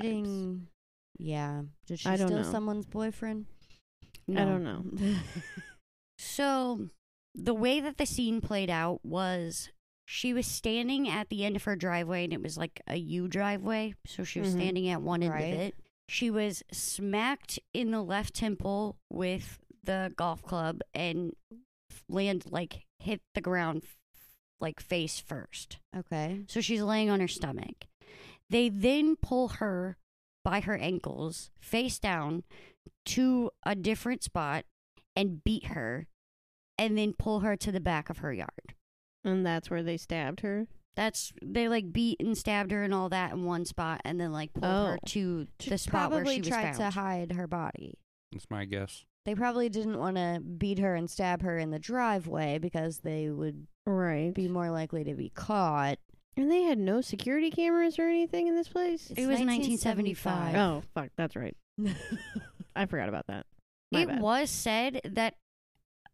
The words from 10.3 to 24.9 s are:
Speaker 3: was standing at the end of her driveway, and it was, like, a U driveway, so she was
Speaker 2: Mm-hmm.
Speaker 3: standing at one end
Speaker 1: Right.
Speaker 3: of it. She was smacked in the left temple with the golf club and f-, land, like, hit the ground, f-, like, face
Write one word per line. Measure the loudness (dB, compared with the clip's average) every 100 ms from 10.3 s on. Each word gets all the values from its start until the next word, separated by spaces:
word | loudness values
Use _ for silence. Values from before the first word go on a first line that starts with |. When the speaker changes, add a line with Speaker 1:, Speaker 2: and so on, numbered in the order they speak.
Speaker 3:
was | 0 0
standing | -2 0 0 2 0 0
at | 0 -2
the | 0
end | 0 0
of |
her | -2 -2
driveway, | 0 0 0 0 -2
and |
it | -2
was, | -4 -4
like, | -6 -6 -6
a | -4
U | -2 -2 0
driveway, | 0 0 0 -2 -2 -2 -6 -10
so | -8
she | -6 -2
was | 2
Speaker 2:
Mm-hmm. | 2
Speaker 3:
standing | 2 2 0
at | 0
one | 0 2
end | 2
Speaker 1:
Right. | 0 0
Speaker 3:
of | -2
it. | -4 -6 -16 _ -6
She | -2 0
was | 2 0 -2 -8
smacked | -6 -4 -2 0 0 0 -2 -6 -10 -6
in | -2 0
the | 0
left | 0 -2 -2
temple | -2 -2 0 0 0 -2 -6 -10
with | -4 -2 -2 -6 -14 -20 -10
the | -2 -2 -2 -2
golf | -2 -2
club | -4 -2 -2 -2 -6
and | -4 -2 -2 -4 -6 -14 -20 -20 _ -20
f-, | -18 -4
land, | 0 2 0 -2
like, | -6 -6 -10 -18 -10
hit | -6 -6 _
the | -4
ground, | 0 2 2 -2
f-, | -6 -16 _ -20 -20 _ _ -8
like, | -6 -6
face | -2